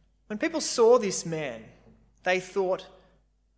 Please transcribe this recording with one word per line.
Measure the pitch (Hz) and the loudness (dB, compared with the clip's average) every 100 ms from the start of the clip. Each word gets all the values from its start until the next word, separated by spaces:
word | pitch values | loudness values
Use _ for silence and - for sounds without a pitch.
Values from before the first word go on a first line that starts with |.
| _ _ - | _ _ -12
When | 214 | -4
people | 330 330 | -2 -2
saw | - - 226 247 | 0 4 6 6
this | 202 - 170 | 2 -4 -4
man, | 160 143 113 110 - - - _ _ | -6 -6 -10 -16 -20 -20 -20 _ _
they | 180 185 | -2 -2
thought, | 180 196 185 180 - - _ _ _ _ _ | -2 -4 -2 -4 -8 -20 _ _ _ _ _